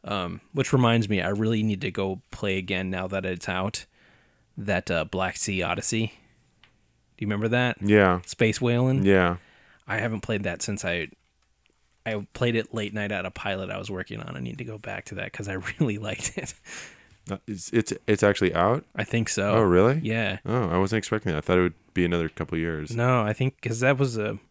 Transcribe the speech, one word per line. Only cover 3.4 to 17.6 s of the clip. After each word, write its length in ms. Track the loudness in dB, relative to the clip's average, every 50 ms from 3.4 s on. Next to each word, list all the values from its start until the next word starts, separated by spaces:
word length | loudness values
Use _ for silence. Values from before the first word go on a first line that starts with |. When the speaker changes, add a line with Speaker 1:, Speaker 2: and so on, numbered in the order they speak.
| -6 -4
Speaker 1:
out. 380 | -2 -2 -2 -2 -4 -6 -10 _ _ _ _ _ _ _ _ _ _ _ _ _ _ -8
That, 320 | -4 -2 -2 -2 0 -2
uh, 140 | -2 -2 -2
Black 340 | -2 -2 -2 -2 -2 -2 -4
Sea 240 | -4 -2 -2 -2
Odyssey. 460 | -2 -2 -2 -2 -2 -2 0 0 -2 -2 -4 _ _ _ _ _ _ _ _ _ _ _ _ _ _ _ _ _ _ _ _
Do 60 | -6 -4
you 20 | -2
remember 200 | -2 0 0 2
that? 300 | 2 2 2 0 -2 -2
Speaker 2:
Yeah. 400 | 4 6 8 8 8 8 4 2 -2
Speaker 1:
Space 340 | -8 0 2 2 2 2 2
Whaling? 440 | 0 2 2 2 2 2 2 4 6
Speaker 2:
Yeah. 320 | 6 6 6 6 4 0 -2 -8 _ _ _ _ _ _ _ _ -6
Speaker 1:
I 80 | -4 -2
haven't 220 | -2 -2 -4 -4
played 220 | -4 -4 -4 -2
that 180 | -2 -4 -6 -4
since 240 | -4 -4 -4 -4 -2
I, 240 | -2 -2 -2 -4 -8 -10 _ _ _ _ _ _ _ _ _ _ _ _ _ _ _ _ _ _
I 220 | -6 -6 -6 -6 _
played 240 | _ 0 0 2 2
it 180 | 0 -2 -2 -6
late 180 | -6 -6 -4
night 200 | -4 -4 -4 -2
at 120 | -4 -4 -4
a 60 | -6
pilot 400 | -10 -6 -6 -4 -4 -4 -6 -8
I 80 | -8 -8
was 100 | -8 -8
working 260 | -8 -8 -8 -8 -10 -10
on. 160 | -10 -10 -10
I 40 | -10
need 180 | -10 -10 -10 -10
to 60 | -10
go 120 | -12 -12
back 280 | -12 -10 -10 -10 -10 -12
to 80 | -10 -10
that 180 | -10 -10 -10
'cause 140 | -10 -10 -10
I 60 | -8
<laughs> 260 | -8 -8 -8 -10 -2 -2
really 180 | -2 -2 0 -4
liked 380 | -6 -6 -6 -6 -6 -6 -6
it. 160 | -8 -10 -10 -14 _ _ -16 -16 -16 -16 -16 -20 -20 _ _ _ _ _ -10
Speaker 2:
Uh, 60 | -10 -10 _
it's, 240 | -10 -10 -8